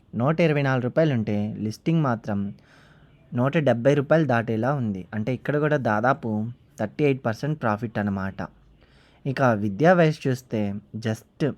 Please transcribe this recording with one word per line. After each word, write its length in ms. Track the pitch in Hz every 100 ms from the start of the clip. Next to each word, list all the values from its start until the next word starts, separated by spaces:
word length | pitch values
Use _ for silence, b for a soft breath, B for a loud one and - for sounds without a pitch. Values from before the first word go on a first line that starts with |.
| _ 107
నూట 240 | 131 165
ఇరవై 220 | 170 147
నాలుగు 220 | 139 131
రూపాయలు 300 | 120 156 160
ఉంటే 420 | 120 110 104 107 104
లిస్టింగ్ 440 | 107 - - 165
మాత్రం 520 | 143 113 - 101 101 - b b b b b b _
నూట 240 | 120 131 170
డెబ్బై 360 | 135 117 123
రూపాయలు 300 | 143 135 160
దాటేలా 500 | 143 117 113 110 120
ఉంది. 320 | 147 113 95 -
అంటే 200 | 110 107
ఇక్కడ 220 | 127 - 147
కూడా 200 | 147 147
దాదాపు 720 | 117 107 120 131 117 107 110 123 _ -
థర్టీ 240 | 107 -
ఎయిట్ 200 | 147 131
పర్సెంట్ 380 | 120 107 143 151
ప్రాఫిట్ 360 | 117 104 117 110
అన్నమాట. 360 | 104 98 95 92 92 - _ _ b b b b 143
ఇక 160 | 127
విద్యా 500 | 127 107 107 98 160
వైస్ 340 | 180 160 151 139
చూస్తే 480 | 127 - 110 101 104 - 110
just 560 | 110 110 - _ 147